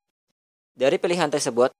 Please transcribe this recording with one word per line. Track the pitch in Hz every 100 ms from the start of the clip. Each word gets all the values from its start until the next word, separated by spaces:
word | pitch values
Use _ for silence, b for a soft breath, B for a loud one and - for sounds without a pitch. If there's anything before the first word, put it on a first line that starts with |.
| _ _ _ _ _ _ _
Dari | - 131 185
pilihan | 185 175 151
tersebut, | 143 139 117 -